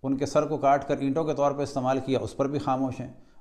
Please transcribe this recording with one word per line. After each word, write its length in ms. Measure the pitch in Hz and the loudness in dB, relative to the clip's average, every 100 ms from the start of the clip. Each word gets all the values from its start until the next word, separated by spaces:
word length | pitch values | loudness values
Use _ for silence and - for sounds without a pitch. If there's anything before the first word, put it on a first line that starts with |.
उनके 220 | 135 135 139 | -2 -2 2
सर 180 | 151 147 | 2 2
को 100 | 151 | 2
काट 240 | 139 143 139 | 4 4 2
कर 180 | 139 | -2
ईंटों 200 | 139 139 156 | 0 0 0
के 80 | 139 | 2
तौर 180 | 143 | 0
पर 100 | 143 | 0
इस्तेमाल 360 | 139 135 127 135 | -4 -2 0 0
किया, 180 | 135 127 | 0 0
उस 120 | 107 - | -2 -2
पर 120 | 139 | -2
भी 120 | 143 | 0
खामोश 360 | - 131 131 127 | -2 0 -2 -4
हैं। 180 | 123 - - - | -12 -14 -20 -20